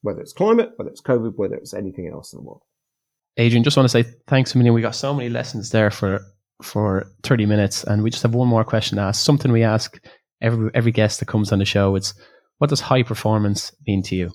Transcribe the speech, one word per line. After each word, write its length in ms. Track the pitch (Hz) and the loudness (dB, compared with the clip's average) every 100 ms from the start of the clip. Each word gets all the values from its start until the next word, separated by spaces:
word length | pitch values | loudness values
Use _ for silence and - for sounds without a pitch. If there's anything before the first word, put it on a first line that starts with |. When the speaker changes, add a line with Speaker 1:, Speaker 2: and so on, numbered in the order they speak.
Speaker 1:
Whether 180 | 104 90 | -8 -10
it's 120 | - | -12
climate, 380 | - 202 233 233 - | -4 0 2 0 -4
whether 140 | - | -14
it's 100 | - | -12
covid, 320 | - 127 113 | -2 -2 -2
whether 220 | 98 98 - | -6 -6 -6
it's 180 | - | -12
anything 320 | 101 101 92 85 | -12 -12 -10 -12
else 260 | 78 - | -14 -18
in 60 | - | -20
the 60 | |
world. 180 | 64 - _ _ _ _ _ _ _ - | -20 -20 _ _ _ _ _ _ _ 0
Speaker 2:
Adrian, 280 | 120 117 | 4 4
just 120 | 120 143 | 4 4
wanna 120 | 131 | 4
say 160 | 120 117 - _ | 4 0 -4 _
thanks 260 | 135 127 | 0 2
a 40 | 127 | 4
million. 140 | 120 | 4
We 80 | 117 | 4
got 140 | 113 | 2
so 180 | 117 135 | -4 -4
many 160 | 143 120 | -4 -4
lessons 420 | 117 120 113 101 | -6 -6 -10 -4
there 200 | 113 107 | 2 2
for, 300 | 101 101 98 98 _ _ _ | 0 -4 -4 -8 _ _ _
for 480 | - - 104 95 - _ | -10 -2 0 -2 -4 _
thirty 220 | - 123 104 | -2 2 2
minutes, 360 | 104 101 - | 2 2 -2
and 220 | - 104 | -2 0
we 60 | 107 | 0
just 120 | 120 | -2
have 120 | 117 | -2
one 120 | 117 123 | 2 2
more 180 | 113 | 2
question 320 | 110 113 101 101 | 2 -2 -2 -2
to 60 | |
ask. 220 | 98 101 | -2 -2
Something 260 | - 143 131 | 2 2 2
we 140 | 117 | 2
ask 360 | 113 110 - - - - _ _ | 4 2 -2 -14 -20 -20 _ _
every, 300 | 113 117 110 | -2 0 0
every 200 | 117 117 | 0 0
guest 260 | 113 107 - | 2 0 -2
that 80 | - | -4
comes 240 | 110 104 | -2 0
on 80 | 98 | 0
the 60 | |
show, 320 | 98 101 98 98 | 2 2 2 2
it's, 180 | 95 - - _ _ _ | -2 -12 -20 _ _ _
"What 120 | 147 | -2
does 100 | 143 | -2
high 220 | - 131 | 0 0
performance 720 | 123 110 107 110 104 101 - _ - | 0 -2 -2 0 0 -2 -8 _ -4
mean 160 | 98 | -2
to 100 | 95 | -2
you?" 160 | 92 90 | -4 -4